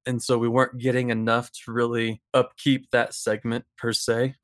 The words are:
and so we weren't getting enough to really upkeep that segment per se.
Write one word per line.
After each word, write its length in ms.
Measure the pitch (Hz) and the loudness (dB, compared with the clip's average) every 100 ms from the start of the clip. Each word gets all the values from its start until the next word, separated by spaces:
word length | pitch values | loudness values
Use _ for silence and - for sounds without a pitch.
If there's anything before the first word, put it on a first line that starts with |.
and 180 | - 123 | -6 -4
so 140 | - 120 | 0 2
we 100 | 117 | 2
weren't 300 | 120 123 127 | 2 2 0
getting 320 | 127 127 123 | 0 0 0
enough 420 | 113 113 117 117 | 0 2 2 0
to 200 | - - | -10 -6
really 480 | 117 120 117 113 110 _ | -2 0 0 -2 -4 _
upkeep 520 | 131 123 - 143 131 - | 0 0 0 0 0 2
that 240 | 123 120 | 0 0
segment 500 | - - 107 117 117 - - | -2 -4 -2 -2 -6 -6 -8
per 160 | 117 | -4
se. 400 | 110 - 117 127 - | -4 -2 -2 -4 -2